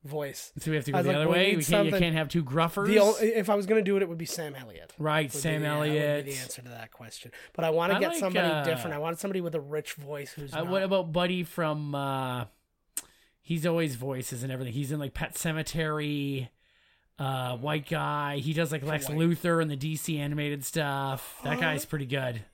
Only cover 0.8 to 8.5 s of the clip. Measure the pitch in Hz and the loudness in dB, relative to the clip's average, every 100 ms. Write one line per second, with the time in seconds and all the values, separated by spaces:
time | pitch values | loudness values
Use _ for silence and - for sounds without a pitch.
0.8 | 143 139 139 143 160 165 196 180 147 208 | 0 0 2 2 4 4 4 4 4 4
1.8 | 202 196 170 160 156 170 139 143 165 202 | 4 4 4 2 0 0 0 2 2 2
2.8 | 202 214 202 220 220 226 196 208 190 220 | 6 8 8 8 4 4 2 2 4 4
3.8 | 196 196 190 165 165 - 151 135 120 85 | 4 2 2 -2 -6 -6 -6 -8 -14 -16
4.8 | 78 - 151 151 151 143 165 156 151 147 | -18 -4 2 2 2 0 0 0 0 2
5.8 | 151 151 147 147 139 135 127 - 123 117 | 2 2 2 0 -2 -6 -8 -10 -12 -14
6.8 | 113 - 117 - 120 - - - 165 160 | -14 -16 -18 -16 -16 -18 -14 -2 2 4
7.8 | 170 196 - 339 196 180 170 | 4 4 2 2 0 2 2